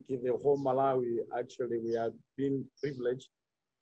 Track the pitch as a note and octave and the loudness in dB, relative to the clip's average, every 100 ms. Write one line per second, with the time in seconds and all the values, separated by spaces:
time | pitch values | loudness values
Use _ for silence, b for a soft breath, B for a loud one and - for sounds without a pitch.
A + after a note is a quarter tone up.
0 | - C3 B2 A#2 C#3+ C#3+ C#3 C3 C3+ C3 | -6 -4 0 2 4 4 4 4 4 4
1 | A#2+ A#2 A#2 B2 B2 - B2 A#2 A2+ A#2 | 2 0 -2 -4 -6 -6 -4 -2 0 0
2 | A2+ A#2 - - C#3 C3+ C3 _ - C3 | -2 -4 -12 -4 -2 -2 -4 _ -8 -4
3 | B2 C3 - _ _ _ _ _ | -4 -4 -8 _ _ _ _ _